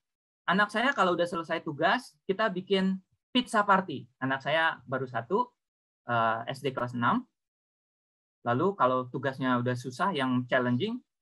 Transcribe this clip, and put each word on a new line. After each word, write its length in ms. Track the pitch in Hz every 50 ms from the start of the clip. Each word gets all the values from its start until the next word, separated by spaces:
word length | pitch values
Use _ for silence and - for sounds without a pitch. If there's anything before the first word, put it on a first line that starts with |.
| _ _ _ _ _ _ _ _ -
Anak 240 | 160 175 202 208 208
saya 240 | - 214 240 277 -
kalau 240 | 214 190 180 175
udah 80 | 165 175
selesai 400 | 175 180 165 160 170 165 165 -
tugas, 480 | 165 143 135 160 190 226 254 - - _ _ _ -
kita 160 | 190 190 220
bikin 560 | 214 180 185 185 - 196 190 190 190 190 190 - _ _ _ _ _ -
pizza 320 | 254 247 - - 208 208
party. 400 | 208 190 190 185 175 139 117 - - _ -
Anak 240 | 131 131 135 135 -
saya 320 | 143 151 160 165 160 151 - -
baru 240 | - 135 127 131 123
satu, 400 | 120 123 123 - 185 233 247 - _ _ _ _ _ _ _ _ _ _ -
eh, 460 | 120 120 117 113 113 110 113 120 127
S 100 | 139 -
D 80 | - 131
kelas 240 | 131 - 123 123 123
enam. 320 | 120 120 131 196 254 - _ _ _ _ _ _ _ _ _ _ _ _ _ _ _ _ _ _ _ _ _ _ _ -
Lalu 320 | 120 120 131 170 196 196
kalau 320 | - 131 127 127 127 127 123
tugasnya 480 | 151 139 131 135 131 131 131 127 123
udah 160 | 123 120 123 123
susah, 400 | 120 139 131 123 - 180 196 185
yang 320 | 139 131 127 123 127 123
challenging, 560 | 120 143 127 123 123 123 123 190 226 240 254 - _ _ _